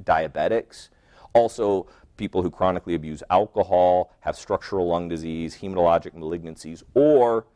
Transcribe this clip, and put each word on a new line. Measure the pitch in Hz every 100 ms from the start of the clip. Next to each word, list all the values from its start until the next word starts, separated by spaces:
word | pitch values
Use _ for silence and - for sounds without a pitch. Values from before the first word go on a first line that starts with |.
diabetics, | 95 80 78 76 82 113 - - - _ _ _ -
also | 117 113 - 104 95 - _ _ -
people | 104 95
who | 90
chronically | - 92 90 90
abuse | 82 78 76 -
alcohol, | 92 107 107 95 90 90 90 87 _
have | 78 -
structural | - 98 - 98 87
lung | 85 87
disease, | 82 80 80 80 -
hematologic | 98 92 85 85 78
malignancies, | 82 80 87 82 80 78 82 -
or | 131 147 147 120 113 -